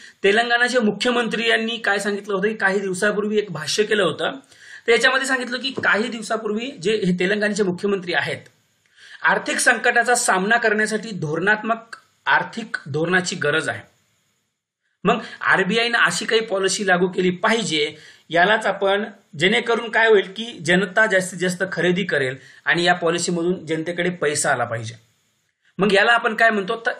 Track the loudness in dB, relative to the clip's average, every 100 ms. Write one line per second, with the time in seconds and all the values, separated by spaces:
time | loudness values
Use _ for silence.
0 | -20 -2 2 2 2 2 2 2 2 0
1 | 0 0 0 -2 0 0 -2 -4 -2 -2
2 | -2 -6 -4 -2 -2 0 0 0 -2 -2
3 | 0 0 0 -2 -2 -6 -4 -2 0 2
4 | 0 0 -6 -6 -16 -20 -20 -6 2 4
5 | 4 2 -2 -4 -4 -6 -8 -4 0 0
6 | 0 -6 -6 -4 -4 -4 -6 -6 -2 0
7 | 0 0 0 0 0 0 -2 -2 -2 -2
8 | -2 -4 -2 -6 -12 _ _ _ _ _
9 | -20 -4 0 0 0 0 2 2 2 2
10 | 2 2 2 0 2 2 2 0 0 -4
11 | -6 -8 -4 -2 0 0 0 -6 -8 -20
12 | _ _ 0 0 0 -10 -10 -10 -6 -2
13 | 2 0 0 -2 0 0 -2 -6 -10 _
14 | _ _ _ _ _ _ _ _ _ _
15 | 0 0 -2 -6 0 2 2 0 0 2
16 | 0 0 0 0 0 -2 0 0 2 2
17 | 2 0 0 0 0 0 0 -2 -2 -6
18 | -20 -20 -2 2 4 4 0 0 0 0
19 | -2 -10 _ -2 2 2 0 -2 0 2
20 | 6 6 4 -6 -12 -6 0 2 2 2
21 | 4 2 0 -4 -4 -2 -4 -2 0 0
22 | 0 0 -2 -6 -14 -8 -2 2 2 2
23 | 2 0 0 0 0 -2 -4 -4 -4 -2
24 | -2 -2 -2 0 0 0 -2 -4 -8 -14
25 | _ _ _ _ _ _ _ -2 2 4
26 | 4 4 2 4 4 4 -2 -4 -4 -4